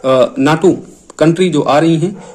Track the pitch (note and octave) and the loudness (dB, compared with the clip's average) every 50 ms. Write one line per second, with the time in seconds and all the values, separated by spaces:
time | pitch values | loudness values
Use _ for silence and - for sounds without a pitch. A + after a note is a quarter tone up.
0 | - C3 C3 C3 A#2+ A2+ - C3+ C3+ C#3+ D#3 D#3+ - F#3 C#3+ B2 - - - - | 0 0 2 2 2 0 0 -2 0 0 0 2 2 0 0 0 -6 -16 -20 -20
1 | - _ - - D#3 E3 E3 E3 F#3+ F3+ D3+ D3 - - C3+ D3 E3 E3 E3 D#3+ | -20 _ -4 0 0 2 2 2 0 0 0 -2 0 2 0 2 2 2 0 0
2 | D3+ G3 G#3 - - - - | -2 -4 -6 -10 -18 -20 -20